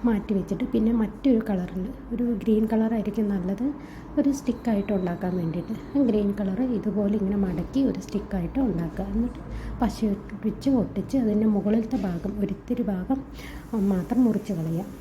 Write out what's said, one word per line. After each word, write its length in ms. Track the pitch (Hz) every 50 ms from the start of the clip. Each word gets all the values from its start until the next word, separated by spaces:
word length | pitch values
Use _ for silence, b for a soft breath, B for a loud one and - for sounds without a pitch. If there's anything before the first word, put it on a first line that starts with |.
| -
മാറ്റി 260 | 240 226 202 202 - 214 196
വെച്ചിട്ട് 260 | 175 - 196 165 254 254
പിന്നെ 200 | - 226 220 220 233 226
മറ്റൊരു 380 | 220 196 - - - 285 262 247 220 -
കളറിൽ, 360 | 202 180 180 - 180 185 185 - 269 - - - 233
ഒരു 100 | 220 240 240 240 196
ഗ്രീൻ 220 | - 226 220 214 220 214
കളറായിരിക്കും 540 | 226 220 220 226 233 226 196 208 202 233 220 202
നല്ലത്, 320 | 202 190 175 185 196 202 240 285 285 B B B B B B B - 294
ഒരു 120 | 277 277 269 277
സ്റ്റിക്കായിട്ട് 540 | - - 233 - - 240 220 202 196 202 208 190
ഉണ്ടാക്കാൻ 340 | 180 175 175 175 202 185 180 185
വേണ്ടിയിട്ട്. 340 | 170 165 151 175 - - 220 170 - - - 277 285 226
ഗ്രീൻ 200 | 208 214 202 202 196 202
കളർ 220 | 208 190 190 196 262 254 240
ഇതുപോലെ 380 | 196 - 214 180 208 208 202 208 214
ഇങ്ങനെ 180 | 196 190 208 208 196
മടക്കി 340 | 185 175 156 170 - - 269 277 240
ഒരു 100 | - - 185
സ്റ്റിക്കായിട്ട് 540 | - - 202 202 - - 190 170 160 - 269 269 233
ഉണ്ടാക്കുക. 380 | 175 165 170 160 - - 196 202 202
എന്നിട്ട് 260 | 220 233 247 - - - B B B B B B -
പശ 160 | - 220 - - 226 208 202 196 - - - 196 -
വെച്ച് 260 | 220 - - - 269 269 240
ഒട്ടിച്ച് 340 | 196 - - 202 190 - - 269 233
അതിൻ്റെ 240 | 214 208 208 220 220 208
മുകളിലത്തെ 420 | 196 185 208 214 233 220 - 262 220 196
ഭാഗം, 280 | 190 175 170 - 196 202 208
ഒരിത്തിരി 420 | 196 202 196 - - - 247 240 233 214
ഭാഗം 260 | 196 180 185 - 269 269 - - B B B B B B B B - 226 196 196 196
മാത്രം 260 | 180 175 - 240 233 262
മുറിച്ച് 260 | 233 214 208 - - 202 165
കളയുക. 260 | 160 160 165 165 196 - - -